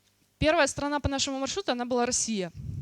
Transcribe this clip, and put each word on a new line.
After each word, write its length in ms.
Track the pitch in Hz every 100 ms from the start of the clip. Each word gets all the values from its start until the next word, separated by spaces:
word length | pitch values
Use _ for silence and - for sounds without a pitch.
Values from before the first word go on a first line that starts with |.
| _ _ _ -
Первая 280 | 294 330 277
страна 340 | - 285 294
по 80 | 277
нашему 300 | 269 285 269
маршруту, 340 | 269 392 403
она 120 | 247
была 200 | 240 247
Россия. 480 | 240 240 - 214 175 - - -